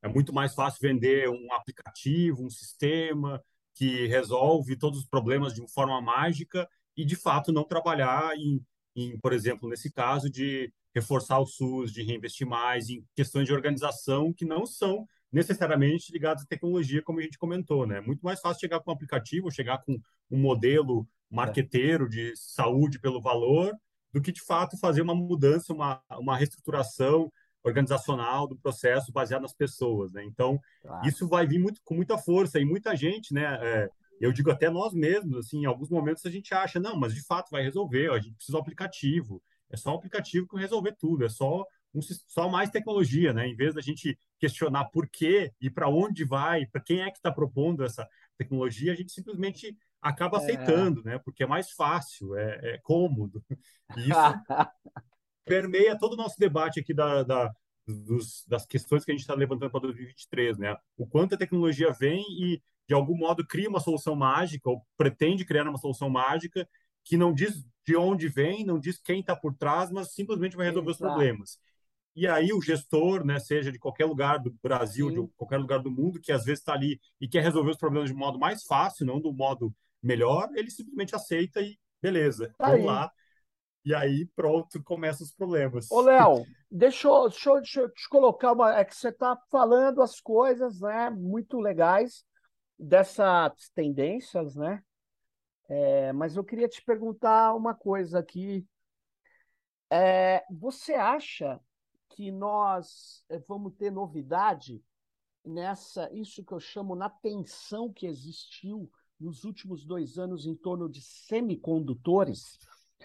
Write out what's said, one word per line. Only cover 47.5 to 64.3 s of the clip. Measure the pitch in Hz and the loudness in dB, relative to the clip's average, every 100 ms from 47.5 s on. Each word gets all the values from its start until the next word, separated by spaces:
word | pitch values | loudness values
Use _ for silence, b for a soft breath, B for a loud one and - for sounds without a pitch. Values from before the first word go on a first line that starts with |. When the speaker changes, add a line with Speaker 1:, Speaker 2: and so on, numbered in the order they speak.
| 139 156 165 | 0 0 0
Speaker 1:
essa | 127 117 113 b b - | -2 -6 -14 b b -10
tecnologia, | 131 131 127 107 156 | -4 -2 -2 -2 -4
a | 175 | -4
gente | 180 | -6
simplesmente | - 190 190 196 190 220 208 _ _ | -12 -10 -6 -6 -6 -12 -18 _ _
acaba | 143 143 180 208 | -4 -2 0 0
Speaker 2:
É. | |
Speaker 1:
aceitando, | 147 156 131 165 190 131 | 0 0 2 4 4 0
né? | 110 123 | -2 -8
Porque | - - | -8 -4
é | 131 | -2
mais | 165 190 | -2 -4
fácil, | - 147 165 135 - 98 | -2 0 0 -4 -10 -8
é, | 98 107 107 117 | -4 -4 -6 -8
é | 120 | -6
cômodo. | - 165 180 123 104 107 - 135 b b - 117 | 2 2 4 0 -4 -8 -12 -12 b b -16 -6
E | 127 | 0
isso | |
Speaker 2:
<laughs> | 165 147 110 - 135 151 - - - - _ _ _ | 4 4 4 -2 0 0 -4 -20 -20 -20 _ _ _
Speaker 1:
permeia | - 185 185 185 214 214 | -2 0 2 4 4 4
todo | 220 | -2
o | 220 | -4
nosso | 226 - | -6 0
debate | 196 156 160 160 | 2 2 -2 -4
aqui | 139 | -4
da, | 156 147 139 | 0 2 2
da, | 127 127 117 110 _ _ - | 2 0 0 -4 _ _ -12
dos, | 107 104 120 113 - - | -10 -2 -2 -2 -12 -4
das | 117 | -4
questões | - 135 - 147 | -2 -4 0 0
que | 147 | 0
a | |
gente | 147 - | -4 -4
tá | |
levantando | 139 135 131 135 | -2 0 -2 -4
pra | 127 | -4
dois | 131 | -6
mil | 120 | -6
e | 123 | -12
vinte | - | -18
e | - | -8
três, | 127 120 107 | 0 0 0
né? | 101 104 _ - | -4 -6 _ -12
O | 117 | -2
quanto | 151 185 | 2 2
a | 190 | 0
tecnologia | 185 180 170 143 160 | -2 0 2 2 0
vem | 131 135 175 202 | 2 0 0 -4
e, | 180 180 170 _ _ - | -4 -2 -4 _ _ 0
de | |
algum | 143 143 170 | 0 2 0
modo, | 165 165 - | 0 -2 -2
cria | 156 208 | -4 -2
uma | 190 | -2
solução | 170 156 160 147 | 0 -2 -2 0
mágica, | 131 | 2